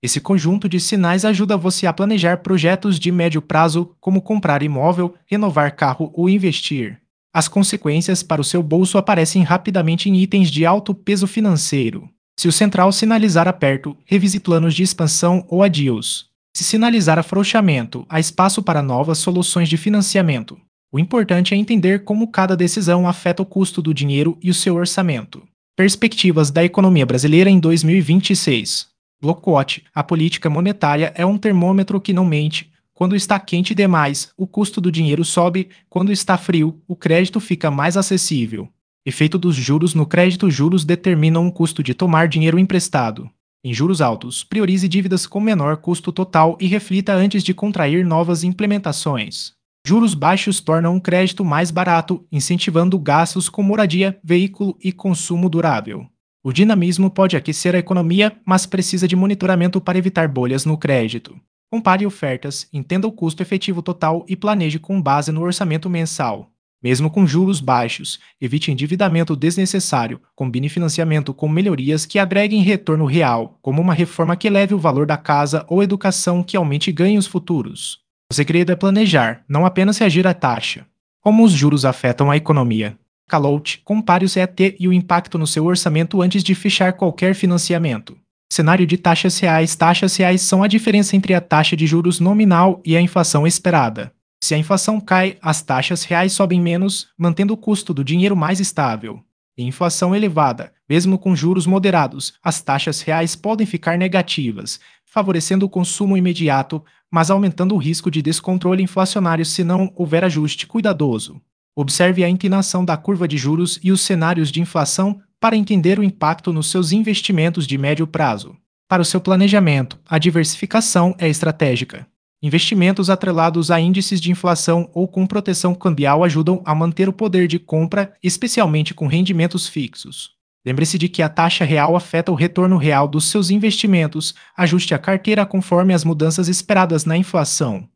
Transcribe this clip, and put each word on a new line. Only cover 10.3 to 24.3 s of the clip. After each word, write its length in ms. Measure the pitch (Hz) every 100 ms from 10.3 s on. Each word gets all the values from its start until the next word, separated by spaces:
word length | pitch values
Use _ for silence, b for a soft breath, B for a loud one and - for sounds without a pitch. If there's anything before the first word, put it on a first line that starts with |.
| 202 185
de 160 | 143 165
alto 280 | 196 202
peso 320 | 196 - 196 190
financeiro. 840 | 226 214 160 - 143 117 - - _ _ -
Se 100 | 175
o 40 |
central 400 | 160 214 190 185
sinalizar 560 | 196 220 226 214 165 175
aperto, 500 | 185 143 135 143 143 _
revise 340 | 196 190 185
planos 340 | 180 170 165
de 100 | 156
expansão 640 | 185 - 165 - 175 180 180
ou 140 | 175
adios. 640 | 202 156 139 110 117 - - _ _
Se 100 | -
sinalizar 540 | - 220 233 233 165 160
afrouxamento, 880 | 160 190 202 226 196 139 117 127 -
há 120 | 160
espaço 420 | 160 - 185 190
para 200 | 196 156
novas 360 | 139 127 151 156
soluções 500 | - 180 175 - 170
de 80 | 160
financiamento. 800 | 208 208 196 202 175 135 110 71 _ _ _
O 80 | 135
importante 540 | 170 247 196 180 180
é 40 | 202
entender 480 | 208 226 180 196 202
como 240 | 214 226
cada 260 | - 190 185
decisão 500 | 175 214 175 175 180
afeta 360 | 175 180 175
o 40 | 190
custo 360 | - 190 -
do 120 | 160
dinheiro 440 | 147 143 139 151